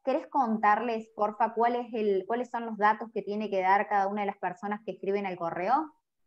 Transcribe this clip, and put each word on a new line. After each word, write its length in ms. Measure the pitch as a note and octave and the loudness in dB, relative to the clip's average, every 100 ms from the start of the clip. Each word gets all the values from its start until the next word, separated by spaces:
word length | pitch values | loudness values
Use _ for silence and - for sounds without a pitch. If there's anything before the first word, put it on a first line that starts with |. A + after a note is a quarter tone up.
| - | -2
¿querés 220 | C#4 - | -2 -2
contarles, 840 | D4 A#3+ A3 G#3+ G#3+ A#3+ A3+ A3 - | 0 0 2 4 4 2 -4 -6 -2
porfa, 400 | G#3 G#3+ A3+ A3+ | -2 0 0 2
cuál 220 | A#3 B3 | 2 0
es 140 | A#3+ A3+ | -2 -2
el, 300 | G#3+ G3 F#3 | 0 0 0
cuáles 240 | A#3+ B3 | -2 -2
son 160 | A#3+ A#3 | -6 -6
los 100 | G#3+ | 2
datos 320 | G#3 A3+ A3+ | 2 2 -2
que 120 | G#3+ | -6
tiene 260 | F#3+ G#3 G#3+ | -4 -4 -2
que 100 | G3 | 0
dar 280 | F#3 G3 G#3 | 4 4 4
cada 180 | G#3 G3 | 0 0
una 160 | G#3 | 0
de 60 | G3+ | -4
las 100 | G3 | -4
personas 440 | F#3 F3+ G3+ G#3 G#3 | -6 -4 -6 -6 -8
que 60 | |
escriben 340 | F#3 F#3+ G3+ G3+ | -6 -2 -2 -2
al 100 | F3 | -4
correo? 560 | E3 E3 F#3 C4+ D#4 - _ _ | -4 -2 0 0 0 -10 _ _